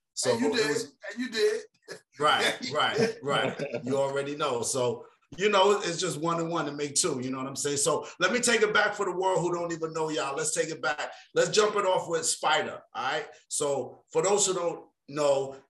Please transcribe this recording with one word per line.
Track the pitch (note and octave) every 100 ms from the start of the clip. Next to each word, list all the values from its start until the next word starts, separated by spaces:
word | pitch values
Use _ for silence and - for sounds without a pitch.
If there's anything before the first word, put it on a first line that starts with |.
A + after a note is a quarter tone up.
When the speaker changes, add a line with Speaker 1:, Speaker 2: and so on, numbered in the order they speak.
| _
Speaker 1:
So | - C3
Speaker 2:
And | A#2
you | C#3+
Speaker 1:
it | -
Speaker 2:
did, | D3
Speaker 1:
was | D3
Speaker 2:
and | - _ G3 A3+
you | B3
did. | G#3+ G#3+ - - _ - - _ -
Speaker 1:
Right, | D3 - - -
Speaker 2:
<laughs> |
You | -
Speaker 1:
right, | C#3+ B2+ -
Speaker 2:
did. | - -
Speaker 1:
right. | C#3 A#2+ A#2 - C#3+ A#2
You | A#2+ C3+
already | C#3 C#3 C#3+
know. | D3 D3 A#2+
So, | G#2+ C3+ A#2+ A2+ - _ - -
you | G#3
know, | G3 G3+ G3+
it's | F3 E3
just | F3+ D3
one | E3 E3
and | E3
one | E3+ D3
to |
make | D3 D3 -
two, | F3 C3
you | C3
know | C3
what | C3+
I'm |
saying? | C3 C#3+ C#3
So | D#3+ C#3+ - -
let | F#3
me | A#3
take | A#3+ A3+
it | G#3
back | G#3+ G#3 -
for | G3
the |
world | F3 F#3+ F3
who | E3+
don't | F3 E3+
even | D#3+ D#3+
know | D#3+ D#3+
y'all. | D3+ C#3
Let's | C#3+ D3+
take | F3 D#3+
it | D#3
back. | D3+ D3 C3 - - D#3
Let's | E3
jump | G3+ G#3+ G3+
it | F#3
off | F3+ E3
with | E3 -
Spider, | - C#3+ D#3 A#2+ - -
all | A2+ C3
right? | D#3 D3 - -
So | - C#3+ C3+ - - _
for | D#3
those | F#3 G3+
who | G3
don't | F3+ E3+ D#3 - _ -
know, | D3 C#3+ C3+ C3+ - -